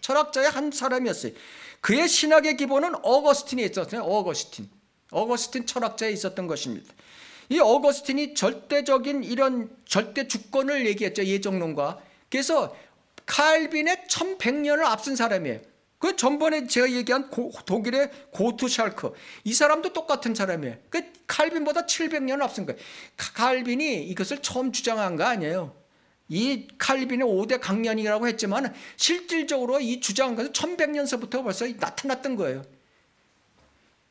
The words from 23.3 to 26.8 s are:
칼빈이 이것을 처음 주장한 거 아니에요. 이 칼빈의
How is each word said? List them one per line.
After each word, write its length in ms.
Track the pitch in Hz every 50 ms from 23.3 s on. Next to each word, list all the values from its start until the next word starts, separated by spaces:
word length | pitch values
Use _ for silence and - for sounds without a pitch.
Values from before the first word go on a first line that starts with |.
칼빈이 720 | - - 226 254 262 254 247 247 240 262 311 311 247 165 147 170
이것을 340 | 185 165 196 190 285 285
처음 300 | - - - 247 262 262
주장한 440 | - - - 233 226 220 208 185 175
거 80 | 151 170
아니에요. 560 | 240 240 208 165 147 165 185 165 135 - - _ _ _ _ _ _ _ _ _ -
이 380 | 151 180 233 269 277 220 - - -
칼빈의 480 | -